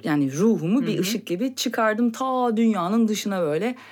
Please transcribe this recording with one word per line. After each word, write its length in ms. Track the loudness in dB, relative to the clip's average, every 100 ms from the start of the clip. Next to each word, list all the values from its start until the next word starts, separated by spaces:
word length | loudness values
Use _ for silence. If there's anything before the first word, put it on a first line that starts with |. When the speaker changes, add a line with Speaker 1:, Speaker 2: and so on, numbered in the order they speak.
Speaker 1:
yani 280 | 0 0 0
ruhumu 500 | 2 2 2 2 0 0
bir 60 |
Speaker 2:
Hı 40 | 0
hı. 40 |
Speaker 1:
ışık 260 | -2 -4 -4
gibi 280 | -4 -4 -4
çıkardım 560 | -4 0 0 2 0
ta 440 | 0 -2 0 0 2
dünyanın 520 | 2 2 0 2 2
dışına 340 | 0 -2 -2
böyle. 320 | 0 0 -2 -6 -14